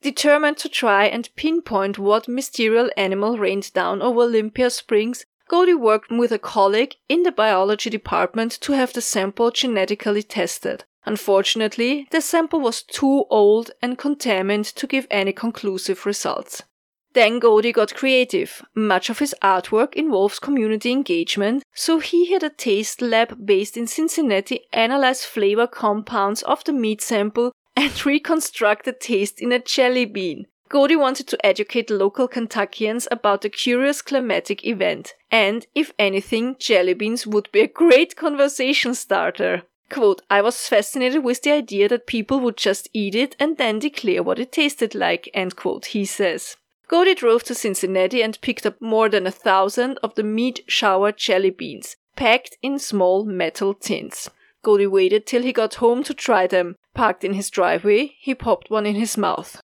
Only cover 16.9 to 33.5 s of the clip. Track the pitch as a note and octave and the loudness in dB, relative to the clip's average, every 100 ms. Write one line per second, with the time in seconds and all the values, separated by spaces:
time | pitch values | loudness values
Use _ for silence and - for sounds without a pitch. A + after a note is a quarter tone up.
16.9 | _ _ B3+ A3 A#3+ A#3 G#3+ A3+ A#3 G#3 | _ _ 4 4 6 6 6 4 2 0
17.9 | - C4+ C4 B3+ F#3 - - - - G#3+ | 0 2 4 2 0 -4 -10 -10 -4 2
18.9 | F#3 - A3+ D4 - G3 F#3 - A3 C#4+ | 0 0 -4 -4 0 2 2 2 0 0
19.9 | - D#4 G#3 G3+ - - C#4 G#3+ A3 A#3+ | 0 0 2 2 0 -4 -2 0 -2 -2
20.9 | B3+ C#4 E3+ E3+ - G3+ C4 - - - | -2 0 -2 -2 -2 0 -2 -6 -8 0
21.9 | E4 - F4 F4 F#4 D#4 D4 B3 G3+ G#3+ | 0 2 2 2 2 -2 -4 -2 0 -2
22.9 | - B3 A3+ A#3 A3+ G3+ F#3+ G3+ A3+ A#3 | -4 0 2 0 -4 -2 0 0 -6 -8
23.9 | - D#4+ - C#4+ G3 G3 C4 _ - A3+ | -2 -2 0 0 0 -2 -8 _ -2 0
24.9 | C#4 B3+ A3+ - - G3 G#3 A#3+ - A3 | 2 2 0 -6 0 0 2 0 0 -2
25.9 | G#3 G#3 A#3 G3 G#3+ - D4 - C#4+ A3 | -2 -4 -2 -2 -2 -2 -4 -2 -2 0
26.9 | G#3+ - A3 G#3 G#3 A#3+ - _ - C#4+ | -2 -2 -2 0 0 -2 -4 _ -2 -2
27.9 | - C#4+ C#4+ D4 D#4+ D4+ - G#3+ G#3 - | 0 0 0 0 -2 -2 0 0 0 -4
28.9 | B3+ - G#3 G3+ - A#3+ B3 B3 - B3+ | -8 -2 -2 -2 -4 -2 -2 -2 2 2
29.9 | B3+ A#3+ G#3 F#3 D3 - _ _ C#4+ C#4 | 2 -2 -4 -6 -8 -14 _ _ 2 4
30.9 | D#4+ C4+ C#4 C4 - G3+ G3 G#3 B3 A3+ | 4 2 -2 -6 0 2 2 0 -4 -2
31.9 | G#3 G3 - B3+ B3+ A3+ A#3 G3 - G#3+ | 0 0 0 -4 -2 -6 -4 -4 -4 -4
32.9 | A3+ - A#3 G#3+ G3+ G#3 | -4 -6 -2 0 0 -2